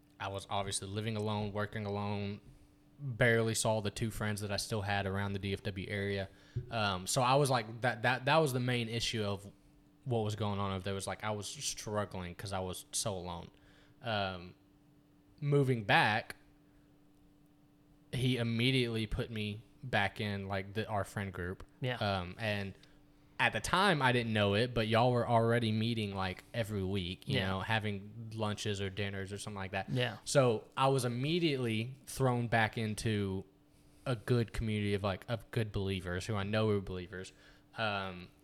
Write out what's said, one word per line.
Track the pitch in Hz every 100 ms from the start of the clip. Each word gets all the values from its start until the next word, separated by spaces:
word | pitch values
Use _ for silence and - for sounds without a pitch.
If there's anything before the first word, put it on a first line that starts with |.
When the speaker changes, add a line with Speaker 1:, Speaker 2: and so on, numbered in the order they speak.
| _ -
Speaker 1:
I | 98
was | 98 -
obviously | 101 98 95 95
living | 104 110 107
alone, | 107 104 107
working | 101 104 110 104
alone, | 101 104 104 101 104 - - - _ _ -
barely | 139 110 120 117 113
saw | 107 117 110
the | 101
two | - 113
friends | 104 107 104
that | 104
I | 101
still | - 110
had | 101 101 98
around | 98 101
the | 98
D | 98
F | 95
W | 104 92 90
area. | 101 101 98 95 - - - -
Um, | 117 104 92 92
so | 135
I | 123 139
was | 139
like, | 127 110 113
that, | 123 113
that, | 120 127 131
that | 156
was | 151
the | 123
main | 127 123 113
issue | 117 - 113
of | 101 98 101 - - - _ _
what | 135 113
was | 107 104
going | 104 101
on | 98
over | 95
there, | 98
was, | 98 98
like, | 92
I | 107
was | 104 98
struggling | 147 - - 113 104 98 95 87
'cause | 87 98
I | 95
was | 92 90 -
so | - 113
alone. | 95 90 85 - - - - - -
Um, | 117 107 95 92 90 - _ _ _ - _ _ _ -
moving | 143 143 131 117
back, | 101 156 123 110 - - - - _ - - _ - _ - - _ _ - _ - - -
he | 127 127 123
immediately | 117 113 127 131 120 113 110
put | - 120
me | 110 104 107 - -
back | 127 110 98 -
in, | 107 101 95
like, | 98 98
the, | 101 107
our | 104
friend | 92 110 98
group. | 90 87 95 - -
Speaker 2:
Yeah. | 127 120
Speaker 1:
Um, | 104 95 87 92
and | 113 101 98 - - - - - - -
at | 123
the | 110
time, | - 175 202 151
I | 127
didn't | 123 113
know | 107 101
it, | 101 120
but | 117 110
y'all | 110 127
were | 123 117
already | 117 117 117 113
meeting, | 110 113 113 101
like, | 98 92 90 -
every | 120 104 104
week, | 92 101 87 - -
you | 135
Speaker 2:
Yeah. | 95
Speaker 1:
know, | 95
having | 92 110 107 98 104 113 110
lunches | 110 104 101 110 98
or | 98
dinners | 92 101 98 95
or | 101
something | 110 101
like | 95
that. | 98 -
Speaker 2:
Yeah. | 127 123 104
Speaker 1:
So | - 147 127 110 - -
I | 135
was | 135
immediately | 120 120 143 175 165 131 120 110 123 135 -
thrown | - 131 123 117
back | 117 107 120
into | 110 104 113 104 98 95 - _ _ - - - 139
a | 113
good | - 120 110
community | - 110 107 104
of, | 101
like, | 101 92 -
of | 113 -
good | 120 107
believers | 104 98 95 90 90 -
who |
I | 104
know | 98 110 110
were | 101
believers. | 95 92 87 92 95 - - - - -
Um, | 110 101 95 90 90 -